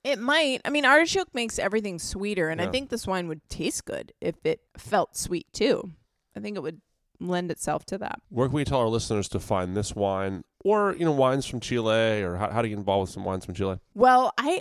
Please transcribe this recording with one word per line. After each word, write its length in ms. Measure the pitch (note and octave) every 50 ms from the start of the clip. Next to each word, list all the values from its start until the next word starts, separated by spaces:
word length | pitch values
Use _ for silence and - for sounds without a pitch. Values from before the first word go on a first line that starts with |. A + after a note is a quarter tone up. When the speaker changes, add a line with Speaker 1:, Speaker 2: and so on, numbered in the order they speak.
| -
Speaker 1:
It 140 | C4+ C#4 G3
might. 400 | A#3+ C#4 D4 E4 D#4 C4+ B3+ - -
I 60 | -
mean, 140 | C#4+ D4 C#4+
artichoke 500 | C4 C#4 D#4 E4+ E4 - F#4+ F4+ _ -
makes 240 | A#3+ A#3 A3 - -
everything 400 | - G3 G#3 A3 G#3 G3+ F3 D#3+
sweeter, 500 | - - - F#3+ G3+ G#3 G#3 F#3 E3 D#3
and 120 | D#3+ E3
I 60 | F3
Speaker 2:
Yeah. 40 | -
Speaker 1:
think 200 | - C4 C#4 -
this 180 | A#3+ A#3 - G3
wine 180 | F#3+ F#3 F3
would 140 | E3 D#3 D3+ _ -
taste 360 | - - - B3+ - - -
good 260 | - - - - - - -
if 160 | - E3 D#3+ _ -
it 160 | D#3+ D#3+ - _ _ _ -
felt 380 | - B2 A3 F#3+ C#3 - -
sweet 320 | - - - F3+ E3 - _
too. 420 | - - G#3 C#4 F#3+ - - F3+ D#3 _ _ _ _ _ _ _ -
I 20 | G3+
think 180 | G#3 G#3 G#3
it 40 | F#3+
would 200 | C3+ D#3+ D#3+ - _ _ _ _ _ _ _ -
lend 320 | - F3+ F3+ F3 F3+ E3+
itself 340 | - - - - - - -
to 120 | - F#3+ F#3+
that. 220 | - - - - _ _
Speaker 2:
Where 180 | - A#2 C3+
can 80 | B2+ C3
we 80 | D3+ C#3+
tell 140 | - C#3 C3
our 80 | A#2
listeners 420 | A2 A2+ A2+ - - A2+ G2+ F#2 -
to 100 | - F#2
find 360 | - - G#2+ F#2 F2+ F2+ F#2
this 200 | G#2 G2+ - -
wine, 480 | G#2 G2+ G2 F#2+ F#2+ G2 G2 G2 E2+ - _ _ _ -
or, 300 | G3 G#3+ G#3 G#3 G3 -
you 80 | - E3+
know, 60 | D#3+
wines 340 | C#3+ C#3 C3 B2+ C3+ C#3 C3
from 140 | - - A#2
Chile, 640 | - - B2 A#2+ A2+ A2 A2 A2+ A2+ A2 G#2+ G#2
or 140 | F#2+ F2 F2
how, 140 | F2+ G#2+ -
how 120 | G#2 A#2
to 60 | A#2 A2
get 100 | G#2 G#2
involved 300 | F#2+ G2 G2 G2 F#2+ F#2
with 60 | -
some 100 | G2 F#2+
wines 200 | F#2+ F#2+ F#2 -
from 80 | - F2
Chile? 260 | G2 F#2+ F#2+ F#2 - _ _ -
Speaker 1:
Well, 380 | G3+ B3 B3+ B3+ B3+ B3+ - - -
I, 220 | B3+ D4+ F#4 -